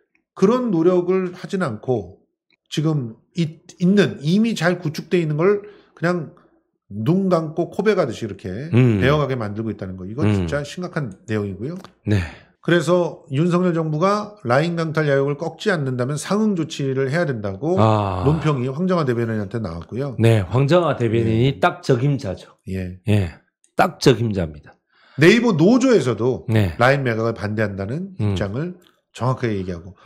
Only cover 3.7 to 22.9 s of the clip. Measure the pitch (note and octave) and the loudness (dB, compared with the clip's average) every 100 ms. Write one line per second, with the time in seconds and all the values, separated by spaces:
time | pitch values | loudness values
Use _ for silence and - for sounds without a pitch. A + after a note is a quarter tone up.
3.7 | - F3 G3+ C#3+ - D3 G3 A3+ G3+ E3+ | -2 2 4 2 0 0 2 2 0 0
4.7 | F3+ D#3+ D#3 - F3+ D#3 D3+ F#3 G3+ - | 0 -2 -8 -2 0 0 0 2 0 -4
5.7 | - _ _ E3+ F3 C#3 - _ _ _ | -20 _ _ -2 -2 -6 -14 _ _ _
6.7 | _ - G2+ A2+ F#3+ F#3+ E3+ D#3+ D#3+ D#3+ | _ -14 -4 0 2 2 2 0 -4 -4
7.7 | - G3+ F#3+ C#3 G2+ A2 F#2 G2 F#2+ A2 | -2 0 2 0 -4 -8 -8 -8 -8 0
8.7 | A2+ B2+ G#2 B2+ D3+ C3 B2+ G#2 G2+ A2+ | 4 4 4 4 2 0 -4 -6 -6 -6
9.7 | G2+ F#2+ F#2 F#2 A#2+ D#3 G2+ E2+ C#3+ C#3+ | -8 -10 -10 -10 -2 0 0 0 -4 -6
10.7 | - F3+ E3+ B2 - - A2 G2+ F2+ B2+ | -10 -8 -6 -8 -10 -6 -4 -4 -6 -10
11.7 | F3+ - _ G#2 G#2 E2+ - _ _ - | -10 -16 _ -2 0 -2 -10 _ _ 0
12.7 | E3+ D#3+ F3+ E3 - - C#3 F3+ F3 F3+ | 2 4 2 0 -6 -6 -2 0 2 0
13.7 | E3 D#3+ D3+ F#3+ G#3 G#3 - A#2 C3 E3+ | 0 -2 0 0 0 -4 -8 0 2 2
14.7 | E3+ D#3+ D#3 D3+ C#3 C#3 D3 D#3+ D#3+ G#3+ | -2 -4 -2 0 2 0 -2 -6 -4 -2
15.7 | F3 C3 B2+ B2 D3+ - G3+ A3 F3+ D#3 | -2 -2 -2 -4 -4 -2 0 0 0 -4
16.7 | - C3+ C3 C3+ E3 D#3+ A#2 G2+ F#2+ D3+ | -4 -4 -2 0 0 -2 -4 -6 -4 -2
17.7 | F#3 A2 G#2+ G2 F#2 C3 D#3+ D3+ C#3 B2+ | 2 4 4 0 0 0 0 0 0 -2
18.7 | C#3 F#3 F3+ C3+ A#2 A2+ A2 G2 A#2 G2 | -2 0 0 0 0 -2 -4 -6 -6 -8
19.7 | E2 - G#2+ C#3+ A2 A2+ A2+ F#2 B2+ C#3 | -8 -10 -8 -6 2 4 4 2 0 4
20.7 | F3 D#3+ B2 A2+ A#2 A2+ A2+ C3 - F3+ | 4 2 0 0 0 2 2 0 2 0
21.7 | F3 - A#2+ C#3+ C3+ G2+ E2+ - _ - | 0 0 0 2 -2 -4 -10 -12 _ -10
22.7 | F#2+ F2+ | -8 -8